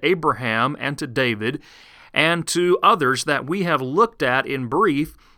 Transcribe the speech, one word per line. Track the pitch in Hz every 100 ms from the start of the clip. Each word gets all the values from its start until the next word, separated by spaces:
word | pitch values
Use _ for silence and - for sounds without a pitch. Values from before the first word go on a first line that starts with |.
| 147
Abraham | 185 151 123 123 113 127 147
and | 135 147
to | 147
David | 117 127 107 110 147 - - - - -
and | - 156 170 156
to | 170 180 180
others | 190 208 131 127
that | 156 139 123
we | 190
have | 175 147
looked | 131 156 220 -
at | 135 131
in | 131 135 123
brief | 180 202 143 151 - _